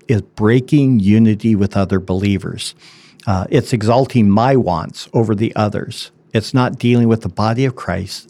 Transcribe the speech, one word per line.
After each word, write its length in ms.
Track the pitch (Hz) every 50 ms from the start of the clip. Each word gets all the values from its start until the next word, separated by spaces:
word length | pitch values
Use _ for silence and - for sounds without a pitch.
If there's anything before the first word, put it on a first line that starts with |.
| _ -
is 140 | 117 101
breaking 800 | 90 - _ - 107 107 117 131 127 - - 147 139 131 131 110
unity 540 | 95 98 104 113 113 110 107 104 - 113 110
with 220 | 95 101 98 -
other 240 | 101 98 90 98 95
believers. 760 | 90 - 92 92 98 101 101 92 85 87 85 - - - - _ - - - - - - _ _ -
Uh, 180 | - 98 92 92 -
it's 220 | - 131 - -
exalting 560 | - 110 104 107 117 127 135 127 - 127 107 101
my 260 | 98 110 117 131 139
wants 520 | 131 107 90 87 80 - - - - - -
over 220 | - - 117 107 110
the 200 | 98 113 - -
others. 560 | 101 107 104 92 98 - - 113 - - - _ _ _ _
It's 220 | - 113 - - -
not 240 | 127 123 120 - -
dealing 300 | - 120 120 120 117 113
with 140 | 113 110
the 60 | - 95
body 360 | 90 - 104 110 113 120 135
of 100 | 131 123
Christ 540 | - - - 90 92 95 98 - - - -